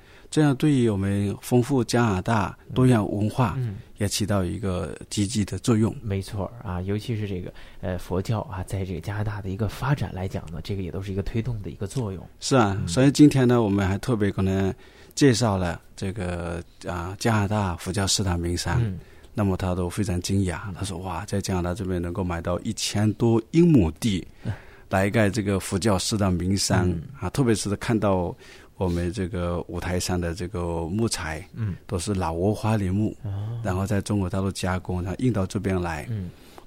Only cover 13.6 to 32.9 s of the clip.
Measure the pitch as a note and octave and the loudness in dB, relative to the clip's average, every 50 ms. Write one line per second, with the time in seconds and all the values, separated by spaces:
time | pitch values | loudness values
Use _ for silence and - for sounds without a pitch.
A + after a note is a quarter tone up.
13.6 | A2+ G2 G2 G2+ F#2+ F#2 G2 G2 - C3 B2 G2+ G#2 G2 - - F#2+ F#2+ F#2+ F#2+ | 4 4 2 2 2 2 0 -2 0 0 0 2 2 0 2 0 0 2 2 2
14.6 | G2 F#2+ - - - - - - - - - - D3 C3+ A2+ G#2+ A#2+ G#2+ G2 F#2 | 2 0 0 -4 -10 -20 -20 -20 -20 -8 0 4 6 6 6 6 4 2 2 2
15.6 | F2+ E2+ E2 - - - - - G2+ F#2+ G2+ A2+ F2+ F2+ F2 F2 E2+ E2+ E2+ E2+ | 0 -2 -4 -6 -10 -18 -12 -8 -8 -6 -6 -4 -4 -4 -4 -4 -6 -6 -6 -8
16.6 | - - - - - F2 F2 F2 E2+ F2+ G2 - - A#2+ A2 G#2+ G2+ F#2+ G#2+ G#2+ | -10 -12 -16 -14 -10 -8 -6 -6 -6 -8 -6 -2 0 2 2 4 2 2 2 2
17.6 | G2+ F2+ E2+ - - F#2+ F2 G#2 F#2+ F2+ - - G2 F#2+ F2 E2+ F2 F2 F2 F2 | 0 0 -2 -4 -6 -4 -2 0 0 0 0 0 0 0 0 0 0 -2 -2 -2
18.6 | - C3 C#3 B2 A#2 G#2 F#2 E2 - - - - - - - A2+ G2+ G2 F#2 - | -2 0 0 2 0 0 -2 -6 -12 -16 -20 -20 -18 -10 -4 0 0 0 0 0
19.6 | F#2+ F#2 F2+ F#2 F2+ F2 - A2+ G2+ F2+ F2+ F2+ - - G2 G2 F#2+ F2 E2+ - | 0 -2 -2 -2 -2 -4 -2 -2 -2 -2 -2 -2 0 0 0 2 2 0 -2 -6
20.6 | - G2+ E2+ D#2+ - - E2+ F2 F#2+ F#2+ E2+ D#2+ G#2+ - G#2 G2 - - F#2+ F2+ | -8 -8 -8 -6 -6 -6 -6 -6 -6 -6 -6 -6 -6 -4 -4 -4 -2 0 0 0
21.6 | F2 F2 F2+ G2 F#2+ F#2 F#2 F2 E2+ F2 F2 F#2+ F2+ F2 E2+ E2+ D#2+ F#2+ F2+ F2 | 0 -2 -2 -2 -2 -2 -2 -2 -2 -4 -2 -2 -2 -2 -2 -2 -2 -2 -2 -2
22.6 | - A2+ G#2 - - - - G#2 G#2+ G#2+ G2+ - B2 A#2 A2+ A2 - - - E3 | -2 -4 -4 -4 -4 -2 0 2 2 2 2 2 4 4 4 4 2 2 6 6
23.6 | F3 E3+ D3+ A#2 E2+ D#2+ - - - A2+ F#2+ E2 - - - - - A2+ F#2+ - | 8 8 8 8 6 4 0 0 0 0 0 0 -4 -8 -14 -10 -8 -8 -8 -8
24.6 | - - - - - - G2+ F#2+ G2 G#2 G2+ A#2 G#2+ G2 F2+ G#2+ F#2+ G2+ G2 F#2 | -10 -20 -20 -18 -8 0 2 2 2 4 4 4 4 4 2 0 0 0 0 0
25.6 | - - - F#2 F2+ A2+ G2 F2+ - - A2+ G2 G#2 F#2+ F2+ D#2+ F2 F#2 G2+ F#2 | -2 -2 -2 0 2 2 2 2 0 0 0 2 2 2 2 2 2 0 0 0
26.6 | - - G2 G2+ G2 F2+ E2+ E2 C#2+ - - - - - - C#3 C3 A#2+ G#2+ F#2 | 2 2 2 4 4 2 0 -2 -4 -10 -10 -8 -8 -4 0 2 4 4 4 2
27.6 | - G2+ G2+ - - - A2+ G#2 G#2+ G2+ F#2+ F#2 F2 F2 - - - - - - | 2 -2 -4 -2 -2 0 0 2 4 2 2 2 0 -2 -4 -10 -14 -20 -20 -20
28.6 | - - - - G2 F2+ E2+ E2+ F2 F2 F2 G2 F#2+ E2 - F2 F2 F2 F2 F2 | -20 -14 -6 -2 -2 0 0 0 0 -2 -2 -4 -4 -4 -4 -4 -2 -2 -2 -4
29.6 | - - F2+ F2 - E2+ F2+ F2+ - - F2+ F2 E2+ E2+ E2 F2+ F2+ E2+ - F2 | -6 -6 -8 -6 -4 -2 -2 -2 0 0 -2 -2 -2 -2 -4 -4 -6 -6 -6 -4
30.6 | F2 E2+ E2 E2 E2 D#2+ F#2+ A2 A#2 G#2+ - - E2+ D#2+ D#2 D#2+ F#2+ - - A#2 | -4 -2 -2 -2 -4 -2 0 0 0 0 -2 -4 -6 -6 -8 -8 -10 -12 -10 -6
31.6 | A2 G2 E2+ - - - - F2 - G#2+ G#2 F2+ E2 D#2+ E2 E2+ F#2 G#2+ G#2 - | -6 -6 -6 -8 -8 -6 -6 -4 -2 -2 -2 0 0 -2 0 0 2 0 0 0
32.6 | G#2+ G#2+ A2+ G#2+ G2 F2+ | 0 0 0 2 0 0